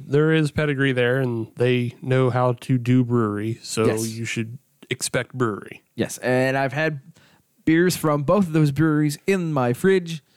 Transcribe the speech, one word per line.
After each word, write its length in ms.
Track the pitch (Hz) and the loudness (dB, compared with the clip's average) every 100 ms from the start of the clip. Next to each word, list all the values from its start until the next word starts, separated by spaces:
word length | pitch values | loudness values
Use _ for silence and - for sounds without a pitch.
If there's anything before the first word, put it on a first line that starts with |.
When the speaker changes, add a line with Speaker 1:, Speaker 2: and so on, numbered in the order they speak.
| 131 | -2
Speaker 1:
there 260 | 139 156 | 2 4
is 180 | 160 151 | 2 2
pedigree 400 | - 151 135 139 | -2 -4 0 0
there, 260 | 127 120 131 | 0 0 0
and 280 | 127 117 110 - | 0 -2 -6 -2
they 380 | 123 123 120 - | 2 2 0 -6
know 260 | 131 131 127 | -2 2 2
how 220 | 120 127 | 2 0
to 240 | 120 - 131 | 0 0 0
do 240 | 120 127 | 2 2
brewery, 540 | 120 120 110 104 110 113 | 4 2 0 -2 -6 -8
so 220 | - - 110 | -6 -2 0
Speaker 2:
Yes. 220 | 110 113 | 0 -4
Speaker 1:
you 160 | 113 113 | -6 -8
should 320 | - 113 123 _ _ - | -6 -8 -10 _ _ -10
expect 420 | 120 - 131 - | -8 -4 -4 -6
brewery. 500 | 127 117 98 - - _ - | -2 -2 -4 -10 -20 _ -8
Speaker 2:
Yes, 220 | 107 - | -6 -6
and 360 | 120 127 131 135 | -2 0 0 0
I've 160 | 135 | -2
had 280 | 139 160 147 - - _ _ _ _ - | -2 -4 -4 -12 -20 _ _ _ _ 0
beers 300 | 160 180 - | 4 4 2
from 260 | 156 147 | 0 0
both 220 | 143 196 180 | 2 2 2
of 60 | |
those 180 | 156 151 | 2 2
breweries 460 | 139 160 151 151 147 - | 2 2 2 0 -2 -2
in 260 | 196 165 | -2 0
my 200 | 147 123 | 0 0
fridge, 500 | 120 190 190 165 165 - | 0 2 2 0 -8 -14